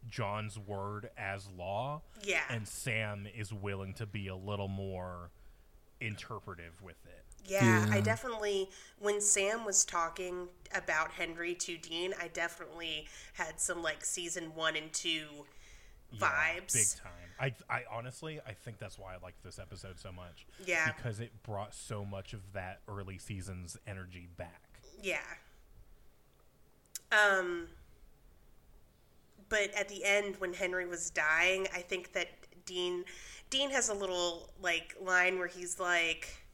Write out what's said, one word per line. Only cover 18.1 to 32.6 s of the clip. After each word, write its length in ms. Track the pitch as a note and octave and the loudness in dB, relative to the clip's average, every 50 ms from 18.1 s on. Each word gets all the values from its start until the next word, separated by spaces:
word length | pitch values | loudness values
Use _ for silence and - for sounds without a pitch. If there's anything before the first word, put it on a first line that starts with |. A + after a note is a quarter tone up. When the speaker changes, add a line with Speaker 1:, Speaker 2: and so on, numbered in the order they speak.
| B2+ - - D#3 D#3 D3 - | -10 -8 -8 -8 -8 -8 -8
Speaker 1:
I 60 | A2+ G#2 | -10 -12
think 260 | - - - A2 F#2+ | -10 -10 -12 -10 -10
that's 200 | - G2 - - | -10 -12 -12 -12
why 160 | G2 F#2+ F#2 | -12 -10 -10
I 40 | F#2 | -10
liked 260 | F2+ F2+ F2 - - | -12 -14 -14 -14 -14
this 140 | F#2 F2 - | -14 -12 -12
episode 380 | G2 F2+ - F#2 - G2 F#2 E2+ | -12 -12 -12 -12 -12 -12 -12 -12
so 100 | - G2 | -12 -12
much. 360 | F2+ F2+ F#2 F2 E2 - - - - - F#3+ | -12 -10 -12 -14 -16 -18 -20 -20 -18 -12 -4
Speaker 2:
Yeah. 240 | F#3 F3 E3 D#3+ D#3 D#3 | 0 2 2 2 0 0
Speaker 1:
Because 280 | - - B2 G#2+ G2+ | -2 -4 -6 -4 -4
it 100 | A#2 A#2 - - - | -8 -10 -12 -16 -10
brought 280 | - G#2+ G2 G#2 G#2 G#2 | -6 -4 -4 -4 -6 -8
so 300 | - - - A#2 G#2 G2+ | -12 -8 -6 -6 -6 -6
much 280 | G2+ G2+ F#2+ F#2+ - - | -6 -8 -8 -10 -10 -12
of 200 | G#2+ F#2 G2 F#2+ | -12 -12 -8 -8
that 280 | G2+ F2+ F#2 F#2+ - - - | -6 -6 -6 -10 -12 -10 -10
early 280 | G#2 G2 G2 F#2+ G2 F2+ | -8 -8 -6 -8 -8 -10
season's 580 | - - A2 F#2+ F2+ F#2 F#2+ F2+ F2+ E2+ - - - | -8 -6 -6 -6 -4 -6 -6 -8 -8 -8 -10 -12 -10
energy 400 | - G2+ F#2+ F#2 F2+ F2+ F2+ F2 F2 E2+ | -10 -8 -8 -8 -10 -12 -14 -14 -14 -10
back. 440 | - F2 E2 D#2+ E2 - - - - - - - - | -10 -10 -10 -12 -18 -20 -20 -20 -20 -20 -20 -18 -8
Speaker 2:
Yeah. 200 | - F#3+ E3+ D3 - - C#3+ - - - - - - - - - - - - - - - - - - - - - - - _ - - - - - _ - _ - - - - | -4 -2 -2 -2 -4 -8 -12 -14 -16 -20 -20 -20 -20 -20 -20 -20 -20 -20 -20 -20 -20 -20 -20 -20 -20 -20 -20 -20 -20 -20 _ -20 -20 -20 -20 -20 _ -12 _ -12 -2 6 8
Um, 560 | G#3+ G#3 G3+ G3 F#3+ F#3 F3 F3 E3+ E3+ E3 - - - - - - - - - - - - - - - - - - - - - - - - - - - - - - - - - - G3 - | 8 10 10 8 6 4 2 0 -2 -4 -6 -12 -18 -20 -20 -20 -20 -20 -20 -20 -20 -20 -20 -20 -20 -20 -20 -20 -20 -20 -20 -20 -20 -20 -20 -20 -20 -20 -20 -20 -20 -20 -20 -20 -20 -8 0
but 240 | G#3+ G#3+ G3+ G3 G3+ | 2 2 2 2 2
at 140 | G#3 G3+ G3 | -2 -2 -2
the 160 | G3+ F#3+ - | -4 -2 4
end, 320 | G3+ G3+ G#3 G3+ G3+ F#3+ F#3 | 6 6 6 6 4 0 0
when 120 | F#3+ F3+ F3 | -2 -2 0
Henry 320 | F3+ G3 F3+ F3+ F#3 F3+ | 0 0 2 2 0 0
was 240 | F3 F3 E3+ E3+ - | -2 -4 -4 -4 -2
dying, 580 | - - D#3 D3+ D#3 D#3+ E3+ F#3 F#3+ F#3+ F#3+ F#3+ - | 2 4 6 6 8 8 8 6 6 4 2 0 -2
I 80 | F3+ | -4
think 320 | F3+ - F#3+ F3+ F3 - - | -4 -2 -2 -4 -4 -2 -2
that 140 | F#3 E3+ F3 - - - - - - | -2 -2 -2 -4 -18 -20 -20 -20 -16